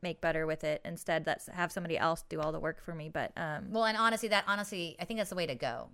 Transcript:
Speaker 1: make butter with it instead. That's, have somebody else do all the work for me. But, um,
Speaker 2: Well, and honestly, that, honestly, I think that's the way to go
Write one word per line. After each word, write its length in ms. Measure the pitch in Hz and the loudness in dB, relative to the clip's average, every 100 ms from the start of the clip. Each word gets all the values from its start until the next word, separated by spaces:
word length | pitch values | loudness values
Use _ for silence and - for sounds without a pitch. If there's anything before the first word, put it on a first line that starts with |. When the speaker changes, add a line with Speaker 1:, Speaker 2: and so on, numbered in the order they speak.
Speaker 1:
make 180 | 185 165 | -4 0
butter 240 | 170 160 156 | 2 2 2
with 180 | 160 | 0
it 160 | 151 151 170 | 0 -2 -4
instead. 400 | 170 - 165 165 | -6 0 0 2
That's, 220 | - - | -2 -4
have 240 | 180 175 | -2 -2
somebody 260 | - 175 165 | -2 -2 2
else 260 | 165 165 - | 2 0 -2
do 100 | 160 | -2
all 120 | 156 | -2
the 80 | 160 | 0
work 240 | 156 160 | -2 -4
for 100 | - | -8
me. 160 | 165 156 | -8 -4
But, 220 | 156 120 - | -2 -2 -2
um, 360 | 165 151 - | -4 -4 -2
Speaker 2:
Well, 140 | 220 220 | 2 4
and 120 | 214 | 6
honestly, 320 | 226 226 226 | 4 4 4
that, 140 | 202 196 | 2 4
honestly, 500 | 202 202 196 170 - | 0 0 -4 -4 -6
I 60 | - | -4
think 140 | 220 | -2
that's 120 | 196 | -2
the 40 | 180 | 0
way 120 | 165 | -2
to 80 | 127 | 0
go 320 | 131 120 120 | -2 -2 -8